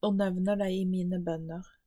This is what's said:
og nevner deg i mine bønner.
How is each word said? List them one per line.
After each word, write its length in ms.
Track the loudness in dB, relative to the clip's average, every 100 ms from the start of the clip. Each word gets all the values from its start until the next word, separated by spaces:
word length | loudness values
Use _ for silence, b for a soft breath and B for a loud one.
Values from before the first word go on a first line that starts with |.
og 140 | 2 2
nevner 420 | 2 2 0 2
deg 160 | 0
i 100 | 0 0
mine 320 | 0 0 -2
bønner. 400 | -2 -4 -4 -10 -12 _